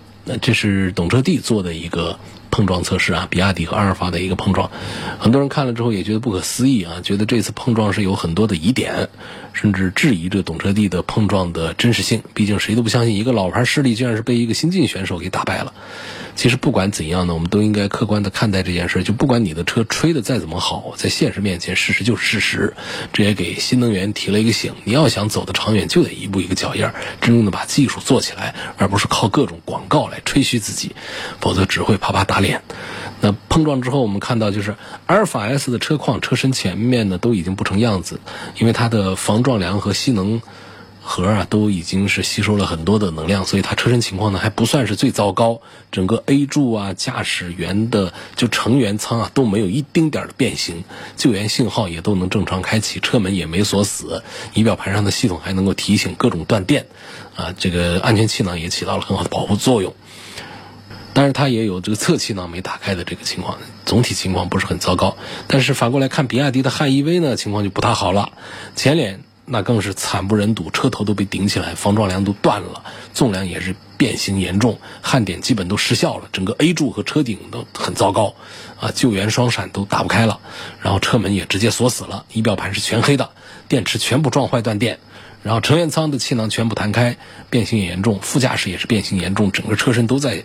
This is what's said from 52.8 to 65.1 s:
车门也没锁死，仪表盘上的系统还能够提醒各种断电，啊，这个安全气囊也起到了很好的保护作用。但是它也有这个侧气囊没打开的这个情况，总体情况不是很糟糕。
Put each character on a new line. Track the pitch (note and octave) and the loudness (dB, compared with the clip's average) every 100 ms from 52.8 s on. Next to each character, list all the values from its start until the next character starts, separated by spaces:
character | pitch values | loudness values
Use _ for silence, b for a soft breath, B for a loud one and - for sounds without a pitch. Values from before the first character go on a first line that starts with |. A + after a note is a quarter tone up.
| - F#2+ | -2 -4
车 | - B2+ | 0 2
门 | F#2+ G2 | 2 -2
也 | D#2+ | 0
没 | F2 | 0
锁 | G#2 G2+ | 2 2
死， | G2+ - D#2+ E2+ B B B | 0 -4 -8 -10 B B B
仪 | G#2 | 2
表 | A2 F2+ | 2 2
盘 | - | -2
上 | G#2 | 0
的 | G2+ | 0
系 | - A2 | 2 0
统 | E2 | 0
还 | F#2 | -4
能 | F#2+ F#2+ | 0 0
够 | |
提 | - - G2+ | 0 2 2
醒 | F#2 F2 | 2 0
各 | B2 | 0
种 | E2+ D#2+ | 0 0
断 | A2 | 0
电， | F#2 - - B B B B - | 2 0 0 B B B B -10
啊， | F2 F2+ | -10 -4
这 | F#2+ | -2
个 | F2 F2 F2+ | 0 0 0
安 | A#2 G#2+ | 2 4
全 | A2 | 2
气 | - | 0
囊 | F#2+ F2 | -2 -4
也 | F2 | -6
起 | - - | -4 -4
到 | F#2+ | -4
了 | |
很 | - F#2 | -2 -2
好 | |
的 | E2+ | -2
保 | - F2 | -4 0
护 | G2+ | 2
作 | C3 A2+ | 4 2
用。 | F#2 - B B B B B B B B - - - | 0 -6 B B B B B B B B -18 -18 -2
但 | - C#3 | 2 2
是 | |
它 | C3 C#3 | 2 0
也 | A2+ A2 | 2 0
有 | F2+ | -2
这 | G2 | -4
个 | G#2+ | 0
侧 | - C#3+ | 2 0
气 | - | 0
囊 | G2+ F2+ | -6 -6
没 | F2 | -8
打 | - - | -8 -6
开 | - F2+ | -4 -4
的 | |
这 | F2 F#2 | -6 -8
个 | |
情 | - - | -6 -6
况， | F2 - - - - | -6 -8 -14 -12 0
总 | A#2 | 2
体 | A#2 | 2
情 | - F#2+ | -2 -2
况 | F2+ F2 | -2 -2
不 | F#2+ | -2
是 | - | -2
很 | F2 | -2
糟 | - F2+ | 0 2
糕。 | F#2+ | 0